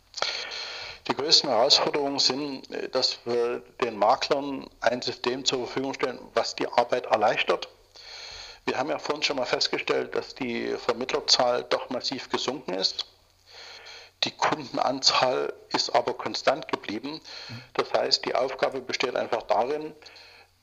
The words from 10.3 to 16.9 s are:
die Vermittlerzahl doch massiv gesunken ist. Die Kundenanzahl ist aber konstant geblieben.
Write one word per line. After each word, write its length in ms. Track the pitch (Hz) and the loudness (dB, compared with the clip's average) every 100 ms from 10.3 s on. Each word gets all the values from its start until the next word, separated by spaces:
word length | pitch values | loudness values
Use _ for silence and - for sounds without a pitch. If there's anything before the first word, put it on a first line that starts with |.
die 400 | - 127 117 117 113 | -6 -4 -2 -2 -2
Vermittlerzahl 880 | - 113 131 147 - - 123 123 | -2 -2 0 0 4 4 6 2
doch 240 | 127 127 - | 2 -2 0
massiv 380 | 123 - 127 - | -4 -4 -6 -4
gesunken 460 | - - 139 - | -2 -2 -4 -4
ist. 320 | 185 185 - - _ _ _ _ - - - - - - - | -2 -2 -2 -10 _ _ _ _ -20 -18 -18 -18 -18 -14 -6
Die 60 | - | -4
Kundenanzahl 1200 | - - 156 120 - - 135 - - 127 143 143 - - | 0 0 0 -4 -2 0 2 4 4 4 2 -2 -6 -6
ist 220 | - - | -4 2
aber 180 | - 123 | 2 2
konstant 560 | - 120 104 - 143 - | -2 -4 0 2 2 0
geblieben. 520 | - - | -6 -4